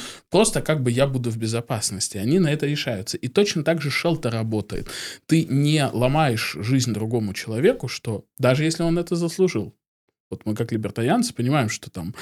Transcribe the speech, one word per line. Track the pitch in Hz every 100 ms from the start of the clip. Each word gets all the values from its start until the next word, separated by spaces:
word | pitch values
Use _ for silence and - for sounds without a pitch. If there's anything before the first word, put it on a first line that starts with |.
| - - -
просто | 175 220 151
как | - 156
бы | 123
я | 120 139
буду | 131 120
в | 110
безопасности. | 110 117 117 117 - 95 - 104
Они | 104 175
на | 165
это | 147 143
решаются. | 147 - 107 101 -
И | 127
точно | 160 202 175 147
так | 170
же | 143
шелтер | - 170 165 123
работает. | 113 113 110 101 - - - - - -
Ты | 160
не | - 135 147 151 160
ломаешь | 107 123 147 156 113 - -
жизнь | 104 131 120
другому | 104 110 120 107
человеку, | 92 - 110 165 262 123
что | - - 104 - -
даже | 123 131
если | 156 160
он | 170 170
это | 170 175
заслужил. | 170 165 185 113 104 - _ _ _ _ -
Вот | 117 -
мы | 107
как | 113
либертарианцы | 113 107 101 117 226 247
понимаем, | - 123 147 110
что | - -
там | - 82 -